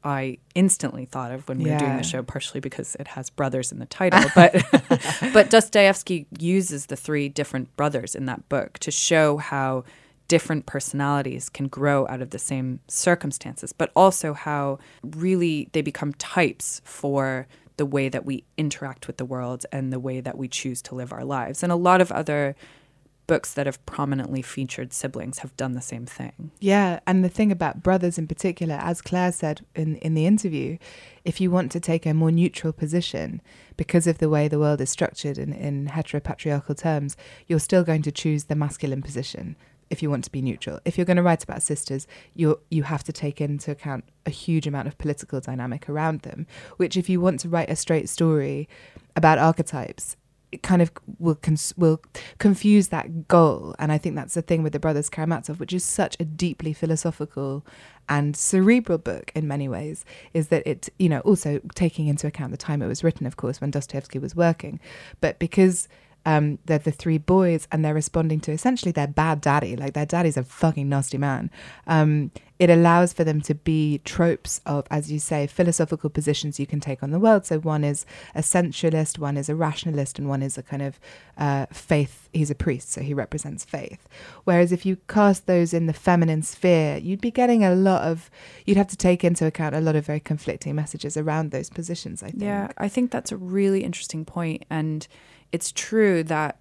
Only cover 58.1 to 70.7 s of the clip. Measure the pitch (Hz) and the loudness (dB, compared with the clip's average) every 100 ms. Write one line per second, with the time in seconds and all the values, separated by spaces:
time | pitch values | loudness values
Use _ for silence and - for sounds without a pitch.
58.1 | 143 147 147 - 190 190 240 226 165 131 | 0 0 -2 0 4 6 4 2 -2 -2
59.1 | 82 - - 156 143 139 95 151 160 - | -8 -8 -6 -4 -4 -4 -6 -8 -12 -16
60.1 | - - 170 151 165 - 165 - _ 180 | -20 -4 -2 2 0 0 -6 -6 _ 2
61.1 | 143 - 190 151 147 - - 175 - 151 | 4 4 2 2 -4 -6 -2 -2 0 -2
62.1 | 143 147 - 131 - - 147 107 127 165 | 0 -2 -6 -8 -8 -4 -2 -2 0 0
63.1 | - 131 - 120 139 143 143 - 139 - | 0 -6 -6 -6 -4 -4 -4 -6 -10 -8
64.1 | 135 139 165 170 165 - 151 - - - | -10 -8 2 2 2 -6 -12 -14 -20 -20
65.1 | - 156 - 170 - 185 180 - _ _ | -4 -2 -2 0 6 6 4 -6 _ _
66.1 | _ 156 156 147 147 - 156 156 147 170 | _ 2 4 4 0 0 0 0 -2 0
67.1 | 156 151 185 185 165 - 156 151 151 151 | 0 4 4 6 2 0 0 0 0 0
68.1 | 165 160 156 151 156 247 254 185 165 143 | 0 0 0 -2 -2 0 0 -2 -2 -2
69.1 | 147 160 151 147 143 87 117 139 147 147 | 0 0 2 2 2 0 -6 -4 -4 -2
70.1 | 175 170 143 127 - 165 | 2 2 0 -6 0 0